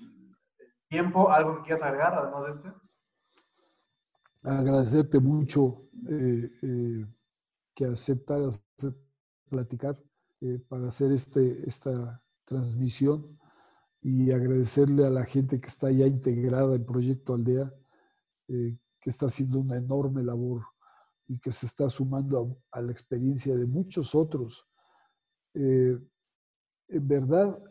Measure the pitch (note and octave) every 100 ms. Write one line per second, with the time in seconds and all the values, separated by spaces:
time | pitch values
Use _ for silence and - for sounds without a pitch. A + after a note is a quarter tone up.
0 | A#3 - - _ _ _ - _ _ D#3+
1 | F3+ F#3 F#3+ D#3 D#3 D#3+ D#3 D#3 D3 C#3
2 | E3 D#3 C#3 C#3 C#3+ D3 F#3+ - _ _
3 | _ _ _ _ _ _ _ _ _ _
4 | _ _ _ _ C3+ C3+ C3 C3+ B2 D3
5 | D3 C#3 C3 D3+ C#3+ D3 C3+ A#2+ - -
6 | - D3+ B2+ A#2+ A#2+ - C#3 B2 A#2+ A2+
7 | G#2+ - _ _ _ _ _ - C3 A#2+
8 | - C3 - C#3+ C#3 G#2+ _ - C#3 C3
9 | _ _ _ _ _ C3+ A#2+ A#2+ C#3 C#3+
10 | _ _ _ _ B2+ B2 - B2+ B2 -
11 | C#3 C3+ C3 C#3+ B2+ B2 - - C#3 B2
12 | A#2+ A#2+ _ _ - C3+ A#2+ A#2 B2+ -
13 | C#3 D3+ D3+ - _ _ _ _ _ _
14 | C3 C3 B2+ B2+ B2+ C3 A#2+ - C#3+ C#3+
15 | C#3 C3 A#2+ C#3 C3 C3 - - C3+ C3
16 | C3+ C3+ C3 A#2+ B2 B2+ C3+ B2+ A#2+ B2
17 | B2 C3 - B2 A#2 B2+ C3+ C3+ _ _
18 | _ _ _ _ - B2 A#2 A#2 _ _
19 | - - C#3 - C3+ C3 C3+ B2 B2 C#3
20 | C#3 C3+ A#2+ A#2+ B2 A#2+ A2 _ _ _
21 | _ _ - B2 - A#2 A#2+ - C#3 -
22 | C3+ C3+ C#3 C3+ A#2+ B2+ _ B2 A#2+ A#2
23 | - A#2+ C3 C#3 C3+ B2+ B2 C#3+ F#3+ F#3
24 | C#3 D3+ D#3+ D3+ A#2 - _ _ _ _
25 | _ _ _ _ _ - C3+ C3 B2+ B2
26 | C#3 _ _ _ _ _ _ _ _ D#3
27 | C#3 C#3+ C3 E3 G3+ F#3+ -